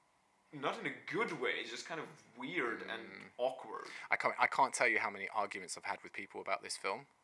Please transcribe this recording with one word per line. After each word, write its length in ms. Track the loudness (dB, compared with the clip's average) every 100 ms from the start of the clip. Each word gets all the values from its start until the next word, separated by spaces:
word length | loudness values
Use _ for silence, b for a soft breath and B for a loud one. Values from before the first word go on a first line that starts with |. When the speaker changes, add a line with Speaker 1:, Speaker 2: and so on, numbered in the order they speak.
| _ _ _ _ _
Speaker 1:
not 260 | -2 -2 0
in 60 | -4
a 60 | -6 -4
good 280 | -2 0 0
way. 100 | 0 0
It's 120 | -4
just 160 | -8 -6
kind 120 | -6
of 60 | -8 -12 -20 -12
weird 440 | -4 0 0 0
and 180 | -4 -8
Speaker 2:
Mm. 280 | -8 -12 -12 0
Speaker 1:
awkward. 500 | 0 0 -8 -8 -8 B B
Speaker 2:
I 60 | 2
can't, 200 | 4 6
I 80 | 4
can't 260 | 6 6
tell 140 | 6 6
you 120 | 6
how 100 | 2
many 180 | -2 -2
arguments 480 | 0 0 -2 -8 -8
I've 60 |
had 180 | -4 -4
with 100 | -6
people 280 | -10 -8 -6
about 220 | -2 -2
this 140 | -2 -2
film. 300 | 0 0 -4 _